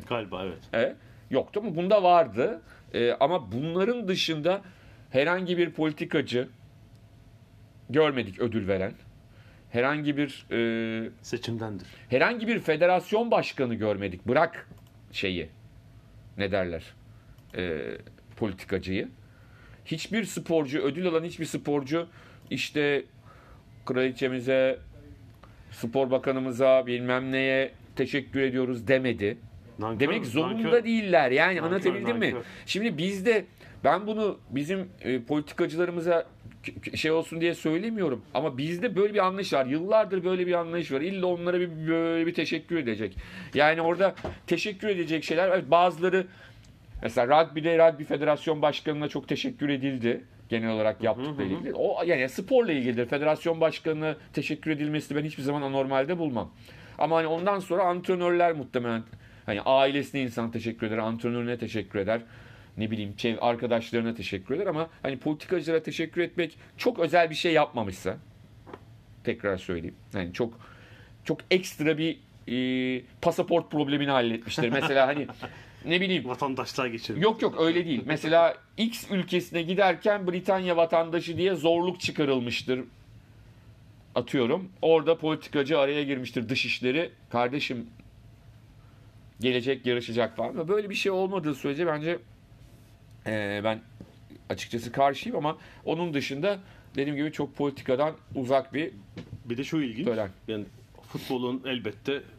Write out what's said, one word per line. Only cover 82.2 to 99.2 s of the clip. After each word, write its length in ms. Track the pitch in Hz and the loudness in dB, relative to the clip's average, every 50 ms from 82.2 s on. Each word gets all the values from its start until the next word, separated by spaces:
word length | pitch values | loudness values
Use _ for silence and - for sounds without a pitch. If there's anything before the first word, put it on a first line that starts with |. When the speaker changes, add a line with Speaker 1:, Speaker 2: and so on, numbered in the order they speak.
| 151 139 135 131 120 120 110 - - - 127 127 127 - - - - - - - - - - - - - - - - - - - - - - - - - - | 0 2 2 0 0 -2 -4 -4 -2 -2 -2 -2 -4 -8 -14 -20 -20 -20 -20 -20 -20 -20 -20 -20 -20 -20 -20 -20 -20 -20 -20 -20 -20 -20 -20 -20 -14 -6 -4
Speaker 2:
Atıyorum. 540 | 123 120 - - 143 120 117 147 185 185 185 - - | -4 -4 -2 0 0 2 2 0 -2 -4 -8 -10 -2
Orada 360 | - 160 165 160 147 151 165 160 | 4 6 6 6 6 4 0 2
politikacı 640 | - 156 156 151 - - - 147 139 135 160 147 | 2 -2 -2 -2 -6 -4 -2 0 0 2 2 2
araya 240 | 139 139 147 147 147 | 4 2 2 0 -2
girmiştir, 460 | 139 139 127 127 117 - 127 117 107 | -2 -2 -4 -4 -6 -4 -4 -4 -2
dışişleri. 600 | 131 - - 120 110 - - 127 131 156 175 - - - - - | -2 -2 -2 -2 -4 -2 -2 0 0 0 -2 -4 -6 -16 -12 -4
"Kardeşim, 580 | - 120 120 123 131 147 - - 131 120 117 - - - - - - - - - - - - - - - - - - - - - - - - - - - - - - - | -2 0 0 0 -2 -4 -6 -6 -6 -8 -10 -12 -16 -20 -20 -20 -20 -20 -20 -20 -20 -20 -20 -20 -20 -20 -20 -20 -20 -20 -20 -20 -20 -20 -20 -20 -20 -20 -20 -20 -10 -2
gelecek, 460 | - 127 123 123 117 131 135 131 - | 0 2 2 2 2 0 -2 0 2
yarışacak." 520 | 123 123 120 120 120 113 120 117 110 - - | 0 0 0 0 -2 0 0 0 0 0 -4
falan. 300 | 117 - - 220 160 160 | -4 -4 -4 -4 -2 0
Böyle 220 | 202 214 208 202 | 0 0 0 -2
bir 60 | 202 | -4
şey 160 | - - 196 | -2 -2 0
olmadığı 440 | 190 185 190 185 196 190 156 151 143 | 0 0 0 0 -2 -2 -2 -4 -4
sürece 320 | - - 143 139 143 175 170 | -4 -4 -4 -2 -2 -2 -2
bence, 320 | 151 151 151 165 175 - - - - - - - - - - - - - - - - - - - - - - 107 | -2 -2 -2 -4 -4 -4 -6 -14 -20 -20 -20 -20 -20 -20 -20 -20 -20 -20 -20 -20 -20 -20 -20 -20 -20 -12 -8 -4
e, 340 | 110 107 104 101 101 104 101 | -4 -2 -2 -2 -4 -2 0
ben 160 | 110 110 110 - - - - - - - - - - - - - - | -2 -2 -2 -6 -18 -20 -20 -20 -20 -20 -20 -20 -20 -20 -16 -8 -8
açıkçası 420 | 107 98 - - - 117 117 120 | -8 -8 -8 -8 -8 -8 -8 -4
karşıyım 460 | - 139 135 143 139 - - 226 247 185 | 0 2 2 2 2 0 -6 -6 -4 -4
ama 200 | 147 151 160 - - - - - - | -2 -4 -4 -6 -10 -20 -20 -12 -6
onun 280 | - 151 160 175 175 151 | -4 -4 -2 -2 -2 -2
dışında 460 | 139 131 - 139 139 156 202 202 190 190 - - - - - - | -2 -4 -4 -4 -2 -2 -2 -2 -2 -6 -16 -20 -20 -20 -10 -4
dediğim 200 | - 139 143 151 | -4 -2 -2 -2
gibi 160 | 139 147 156 | -2 -4 -4
çok 240 | 151 - 143 131 - | -4 -4 -6 -6 -4
politikadan 580 | - 143 143 139 - - - 127 123 147 156 156 - - - - | -2 -2 -2 -2 -4 -2 0 0 2 2 0 -2 -6 -14 -10 -8
uzak 380 | - 131 120 135 135 131 - - | -6 -2 2 2 2 2 0 -6
bir 180 | 135 160 190 - - - - - - | -6 -6 -6 -8 -12 -20 -18 -18 -16